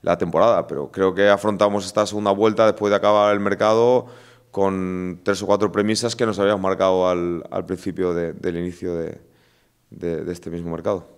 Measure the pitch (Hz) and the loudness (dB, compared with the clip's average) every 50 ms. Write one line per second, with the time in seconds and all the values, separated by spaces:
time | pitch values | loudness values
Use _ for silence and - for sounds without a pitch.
0 | - - 87 87 95 85 80 80 101 117 110 87 78 - 78 71 71 - - 95 | 2 0 0 0 0 0 2 4 4 4 4 2 0 -4 -6 -8 -8 -8 -2 0
1 | 95 95 90 95 101 101 101 98 104 107 104 87 104 104 101 101 92 92 - 107 | 0 0 2 4 4 4 4 4 2 -2 2 2 2 2 2 0 -4 -2 -2 -2
2 | 107 98 104 104 107 101 98 101 110 110 104 110 110 110 104 - 104 104 101 98 | -2 0 -2 -2 0 0 2 4 2 2 4 4 4 4 4 2 0 2 2 4
3 | 101 104 104 104 104 104 104 101 98 101 98 - 107 107 110 113 117 120 127 123 | 4 2 4 4 4 4 2 2 0 -2 0 2 2 2 4 4 4 4 2 2
4 | 120 120 - - - - - _ _ _ - 101 98 98 95 95 92 92 92 90 | 0 -4 -20 -20 -20 -20 -20 _ _ _ -2 0 0 0 0 -2 -4 -4 -6 -6
5 | 92 92 90 90 - - 98 90 101 95 101 98 107 98 87 104 104 107 110 107 | -6 -8 -8 -4 -2 -2 -2 -2 2 0 2 2 2 0 0 0 0 0 0 -2
6 | 117 117 110 - 123 110 101 95 101 101 104 98 95 95 95 - 95 95 92 92 | -2 -4 -2 -2 -2 -2 0 0 0 0 0 0 0 -2 0 2 2 2 2 2
7 | 92 90 90 87 87 87 87 82 - - - 95 87 82 92 87 - 98 85 - | 2 2 0 0 -2 -2 -4 -6 -8 -8 -8 -8 -6 -6 -8 -6 -6 -8 -4 -2
8 | 92 90 85 85 85 82 80 - - 90 85 85 87 90 85 - 90 90 85 82 | -2 -2 -2 -2 -4 -6 -8 -6 -6 -4 -4 -4 -6 -6 -8 -8 -8 -6 -6 -4
9 | 82 78 - - - _ _ _ _ _ _ _ _ _ _ _ _ _ - - | -6 -8 -10 -14 -20 _ _ _ _ _ _ _ _ _ _ _ _ _ -16 -8
10 | - 85 85 78 - 82 90 87 - 85 85 85 85 85 82 82 82 101 101 87 | -6 -6 -6 -6 -6 -8 -10 -10 -10 -10 -10 -8 -8 -8 -8 -4 -2 -4 -4 -4
11 | 76 - - | -6 -14 -20